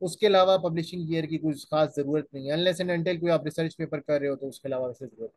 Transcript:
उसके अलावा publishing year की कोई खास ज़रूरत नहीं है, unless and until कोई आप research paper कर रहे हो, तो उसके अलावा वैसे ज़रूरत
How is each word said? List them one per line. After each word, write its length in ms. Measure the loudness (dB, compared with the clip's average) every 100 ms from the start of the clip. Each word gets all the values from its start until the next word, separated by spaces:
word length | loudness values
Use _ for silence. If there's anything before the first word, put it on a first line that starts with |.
उसके 260 | -8 0 4
अलावा 300 | 6 6 4
publishing 560 | 2 -2 -4 -6 -4
year 140 | -2 -2
की 120 | -2
कोई 140 | -2
खास 420 | -4 -2 2 2 0
ज़रूरत 320 | -2 -2 -4
नहीं 160 | -8 -4
है, 80 | 0
unless 280 | 2 0 0
and 120 | -2
until 220 | -2 -2
कोई 100 | 2
आप 140 | 0
research 300 | 0 -4 -4
paper 260 | -4 -8 -6
कर 200 | -2 -2
रहे 100 | 0
हो, 60 | -4
तो 100 | -8
उसके 220 | -10 -6
अलावा 180 | -4 -4
वैसे 200 | -8 -14
ज़रूरत 260 | -12 -14